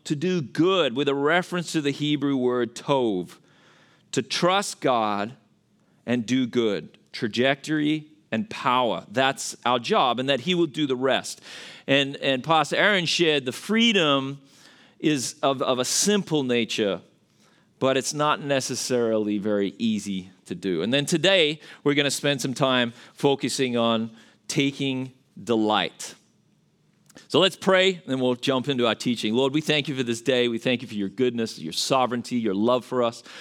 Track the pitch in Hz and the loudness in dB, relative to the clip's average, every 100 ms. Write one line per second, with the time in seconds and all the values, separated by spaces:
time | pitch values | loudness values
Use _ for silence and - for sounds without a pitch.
0 | - 151 170 180 117 - 170 190 147 120 | -6 -4 0 -2 -2 0 2 4 2 0
1 | 143 139 143 170 175 180 165 160 143 139 | 0 0 2 2 0 -6 -4 -2 -2 -2
2 | 147 147 143 139 123 123 120 - - 139 | -2 0 0 0 0 0 -2 -4 -2 0
3 | 120 95 85 - _ _ _ _ _ _ | 0 -2 -4 -12 _ _ _ _ _ _
4 | _ - - - 175 190 202 - 147 120 | _ -6 -4 0 2 2 0 -4 0 2
5 | 107 101 104 131 _ _ _ _ _ _ | 2 -2 -4 -8 _ _ _ _ _ _
6 | - 123 107 127 123 120 113 95 80 - | -4 -2 0 0 0 0 0 -2 -6 -18
7 | _ - 120 101 131 139 143 151 151 156 | _ -8 -4 2 2 2 -2 -2 0 -2
8 | 151 _ - 113 104 - 135 123 123 87 | -6 _ -8 -6 -6 -4 0 2 2 -2
9 | - 104 131 139 - - 120 123 120 208 | -4 0 0 0 -8 -6 0 0 0 2
10 | 139 117 131 135 131 180 170 147 147 127 | 2 0 0 -2 0 0 0 -2 -2 0
11 | 131 117 - - - - - - - 139 | 0 0 -2 -14 -16 -18 -18 -12 0 2
12 | 139 143 147 135 135 160 143 165 185 202 | 2 -2 -2 0 2 2 2 2 2 2
13 | 165 - 170 151 127 117 - 220 233 196 | 0 2 2 2 0 -8 -2 2 4 4
14 | 156 139 135 139 - - - - - - | 4 2 0 -8 -16 -20 -20 -20 -20 -4
15 | 160 147 113 - 143 135 135 127 127 - | 0 0 -2 -2 0 0 0 0 0 0
16 | 190 208 170 156 131 120 113 - 104 87 | 2 2 2 0 2 0 0 0 0 0
17 | - _ _ _ _ _ _ - 131 135 | -6 _ _ _ _ _ _ -2 0 0
18 | 127 147 147 127 147 139 131 123 - 123 | 0 -2 0 0 0 -2 -2 -6 -2 0
19 | 117 110 104 104 101 104 98 - 113 107 | 2 2 0 -2 0 0 0 0 -2 -2
20 | 101 95 92 - - 90 95 85 95 135 | -4 -8 -8 -16 -14 -6 -2 -2 0 -2
21 | 143 170 165 196 156 156 - - 147 143 | 0 0 2 4 2 0 -10 -6 0 2
22 | 143 - 151 139 139 123 139 127 120 117 | 2 0 0 0 -2 0 2 2 2 -4
23 | - - 143 139 131 - 131 120 117 113 | -20 -2 0 2 0 -2 0 2 2 2
24 | 113 - - _ - - 139 139 139 131 | -2 -8 -20 _ -8 0 0 0 -4 -4
25 | 131 - _ - 101 113 107 104 90 - | -8 -12 _ -12 -2 2 4 2 0 -4
26 | - - _ _ _ _ _ _ _ _ | -16 -16 _ _ _ _ _ _ _ _
27 | _ - - - 185 - - 185 185 180 | _ -20 -2 2 2 0 2 4 4 0
28 | 143 131 127 123 131 131 131 131 120 104 | -4 -2 0 0 0 -2 -2 0 0 0
29 | - 117 107 113 135 147 156 151 147 135 | -2 -2 0 0 0 0 0 -2 -2 -4
30 | 120 113 123 127 120 113 135 123 120 107 | -4 -4 0 0 0 0 -2 -2 -4 -6
31 | 98 95 127 117 113 - 78 - - 135 | -4 0 0 0 -4 -6 -10 -6 0 2
32 | 123 123 117 123 110 95 113 127 113 127 | 0 -2 -4 -4 -2 0 2 0 -2 -2
33 | 117 117 - - | -2 -2 -16 -20